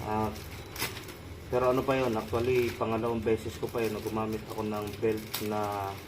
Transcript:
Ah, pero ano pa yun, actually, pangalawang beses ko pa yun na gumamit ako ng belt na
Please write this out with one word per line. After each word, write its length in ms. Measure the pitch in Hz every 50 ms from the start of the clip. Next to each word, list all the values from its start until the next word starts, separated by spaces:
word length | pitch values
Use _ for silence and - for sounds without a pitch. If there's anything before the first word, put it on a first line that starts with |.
| -
Ah, 280 | 110 107 107 110 110 - - - - - - - - - - - - - - - - - - - - - - - -
pero 240 | - 123 127 127
ano 80 | 127 135
pa 160 | 123 131 135
yun, 160 | 131 131 123
actually, 640 | 113 110 107 - - 117 117 127 131 123 123 117 -
pangalawang 480 | - 120 110 113 113 113 120 117 113 110
beses 320 | 117 110 110 - 113 -
ko 140 | - - 117
pa 80 | - 123
yun 160 | 117 110 107
na 80 | 101 95
gumamit 380 | 107 104 110 107 107 110 107 - -
ako 160 | 110 110 107 107
ng 180 | 107 107 104 104 98 101
belt 260 | 113 110 107 110 110 107 - - 107 107
na 460 | 107 107 107 104 104 101 98 98 92 92 92